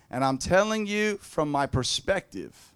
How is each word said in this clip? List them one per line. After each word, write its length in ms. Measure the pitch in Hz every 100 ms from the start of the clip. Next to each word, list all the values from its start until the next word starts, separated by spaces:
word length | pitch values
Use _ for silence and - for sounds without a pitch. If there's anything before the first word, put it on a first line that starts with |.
| -
And 120 | 123
I'm 140 | 135 135
telling 480 | - 180 214 220
you 320 | 202 208 214 202
from 340 | - - 147
my 140 | 143
perspective 1080 | 139 131 123 - - 190 - 98 64 - -